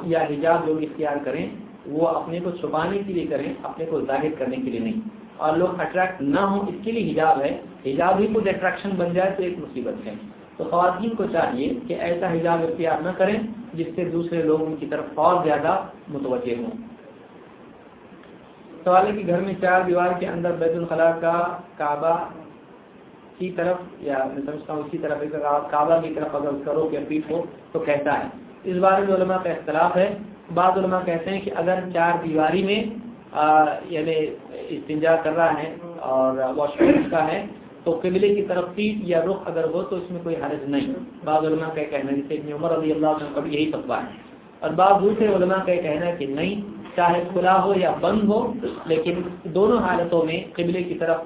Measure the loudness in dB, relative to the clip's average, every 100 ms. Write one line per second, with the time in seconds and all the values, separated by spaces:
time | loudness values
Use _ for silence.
0 | 0 0 0 0 2 2 2 -2 -2 -4
1 | -2 -2 -4 -4 -6 -8 -16 -16 -6 0
2 | 2 2 -2 -4 -4 -4 -4 -2 0 -2
3 | -2 -4 -2 -2 -4 -8 -10 -8 -4 -2
4 | -2 -2 -2 -2 -4 -4 -4 -2 -2 -4
5 | -6 -12 -18 -4 0 2 0 0 -2 0
6 | 0 0 0 2 2 2 -2 -4 -4 -2
7 | 0 2 4 4 2 -4 -10 -8 -4 2
8 | 4 4 4 2 0 0 0 -2 -4 -2
9 | 0 2 0 0 -4 -4 -8 -6 -6 -6
10 | -10 -12 -14 -18 -18 -8 -2 2 2 2
11 | -4 -2 -2 0 0 0 -2 -4 -4 -4
12 | -2 0 0 0 2 0 0 0 0 0
13 | -2 2 2 2 -4 -8 -10 -6 -6 -4
14 | -2 -2 -2 0 2 2 0 -4 -4 -6
15 | -6 2 4 4 2 2 2 0 -2 -14
16 | -10 -6 -2 -2 -2 -4 -6 -8 -12 -16
17 | -20 -20 -20 -20 -20 -20 -20 -20 -20 -20
18 | -20 -20 -20 -20 -20 -20 -20 -6 4 6
19 | 6 0 0 0 0 0 2 4 4 2
20 | 2 0 -4 -2 -2 0 0 0 -2 2
21 | 4 4 0 0 -2 -4 -12 -6 -2 0
22 | 0 0 -2 -10 -18 -20 -20 -20 -20 -20
23 | -20 -20 -18 -8 -6 -2 -2 -2 -4 -10
24 | -4 -2 -2 -4 -6 -8 -6 -6 -6 -6
25 | -4 -4 -4 -4 0 0 2 2 4 4
26 | 2 -4 -4 -2 -4 -4 -2 0 0 -2
27 | -4 -4 -2 -4 -4 -10 -8 -4 0 0
28 | 2 -2 -2 -12 -18 -10 -4 2 4 4
29 | 4 2 2 0 -2 -4 -2 2 4 4
30 | 2 0 -10 -16 -4 2 4 4 2 0
31 | 0 -2 -2 -4 -4 -2 0 0 0 2
32 | 2 2 0 2 2 2 2 0 -2 -6
33 | -12 -16 -8 0 6 8 6 2 -4 -4
34 | 0 0 0 -4 -12 -12 -8 -8 -4 0
35 | 4 4 2 2 2 2 -4 -10 -12 -10
36 | -2 2 2 2 -2 0 -2 4 6 6
37 | 4 0 0 -2 -6 -12 -18 -8 -2 0
38 | 0 2 4 2 0 -2 -2 -2 -2 -2
39 | 0 2 2 -2 -4 -2 -2 -2 -4 -6
40 | -6 -8 -6 -4 -4 -6 -2 -2 -2 -6
41 | -10 -10 0 2 2 0 -2 -4 -4 -4
42 | -2 -2 -2 -6 -6 -4 0 0 0 2
43 | 2 2 -2 -4 -2 0 0 -2 -4 -4
44 | -6 -12 -18 -20 -20 -8 -4 4 6 6
45 | 4 4 2 4 2 2 2 0 0 -2
46 | -2 -4 -4 -2 -2 -2 -6 -12 -8 2
47 | 4 4 0 2 4 6 4 2 2 2
48 | 2 2 4 2 0 -2 -6 -6 0 0
49 | 2 -2 -4 -8 -2 2 4 4 2 0
50 | 2 2 2 -2 -6 -4 -2 0 -2 -2
51 | 0 0